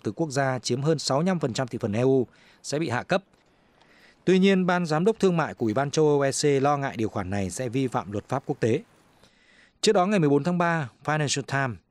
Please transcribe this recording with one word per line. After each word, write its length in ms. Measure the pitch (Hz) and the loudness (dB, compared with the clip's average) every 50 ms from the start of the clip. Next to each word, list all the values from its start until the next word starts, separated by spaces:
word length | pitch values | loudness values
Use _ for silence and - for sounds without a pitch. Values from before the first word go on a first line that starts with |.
| - | -6
từ 80 | 113 | -8
quốc 180 | 98 - 165 147 | -4 -4 -6 -4
gia 280 | 123 143 135 131 131 120 | -2 -2 -2 -2 -4 -4
chiếm 240 | - - 120 139 | -4 -4 -4 -2
hơn 160 | 139 160 160 139 | 0 -2 -2 0
sáu 200 | - - 131 143 | -2 -2 -2 0
mươi 80 | 175 | 0
lăm 140 | 190 185 160 | 0 -2 -2
phần 120 | 151 127 | -4 -4
trăm 160 | 110 - 131 123 | -4 -4 -6 -6
thị 100 | - 110 | -6 -6
phần 140 | 120 104 | -4 -4
E 80 | 98 117 | -2 0
U 260 | 127 131 135 131 113 - _ _ _ _ _ _ | 2 2 2 2 0 -2 _ _ _ _ _ _
sẽ 160 | - - 139 151 | -10 -8 -6 -4
bị 100 | 165 123 | -4 -4
hạ 140 | 120 120 | -4 -6
cấp. 200 | 95 - 175 190 - _ _ _ _ _ _ _ _ _ _ _ _ _ _ _ - - _ _ _ | -2 -2 -4 -4 -4 _ _ _ _ _ _ _ _ _ _ _ _ _ _ _ -20 -20 _ _ _
Tuy 140 | 170 190 185 | 2 4 4
nhiên, 280 | 190 196 196 185 185 | 6 4 4 4 2
Ban 200 | 180 180 180 175 | 0 0 0 0
Giám 180 | 151 156 156 180 | 0 0 2 2
đốc 140 | 226 220 - | 0 2 2
Thương 160 | 196 185 175 | 2 2 2
mại 180 | 160 143 110 92 | 2 -2 -2 -4
của 120 | - 117 | -2 -2
Ủy 80 | 110 104 | 0 0
ban 160 | 131 143 143 | 0 -2 0
châu 180 | - 160 156 147 | 0 2 2 4
Âu 120 | 147 139 | 4 2
E 120 | 139 135 | 2 0
C 300 | - - 151 147 139 135 | 0 0 2 2 2 4
lo 140 | 135 147 147 | 2 2 2
ngại 200 | 139 139 127 - | 0 -2 -2 0
điều 120 | 120 110 95 | 0 0 0
khoản 220 | - 107 92 92 | -2 -4 -4 -2
này 200 | 101 101 95 90 | -2 -2 -2 -4
sẽ 180 | 92 - 131 120 | -4 -6 -6 -4
vi 200 | 113 135 131 120 | -2 -2 -2 0
phạm 240 | - 123 85 95 | -2 -4 -6 -4
luật 160 | 101 101 - - | -8 -8 -6 -4
pháp 140 | 127 127 - | -6 -6 -4
quốc 140 | - 139 - | -6 -4 -2
tế. 220 | 131 110 120 180 - _ _ _ _ _ _ _ _ _ _ _ _ _ _ _ _ _ _ _ | 0 0 0 -2 -4 _ _ _ _ _ _ _ _ _ _ _ _ _ _ _ _ _ _ _
Trước 120 | - 214 | 0 2
đó, 140 | 208 190 180 | 4 4 2
ngày 120 | 196 220 190 | 2 2 2
mười 100 | 156 143 | 4 4
bốn 160 | 143 143 143 | 4 2 2
tháng 140 | 175 180 175 | 0 0 0
ba, 300 | 175 170 165 160 139 113 - _ - | 0 0 0 -2 -4 -8 -12 _ -4
Financial 380 | 147 151 151 147 127 - 143 | -2 -2 0 0 -2 -2 -4
Times 360 | 120 - 135 139 135 127 104 - _ _ | -4 -4 -2 -2 -2 -4 -6 -10 _ _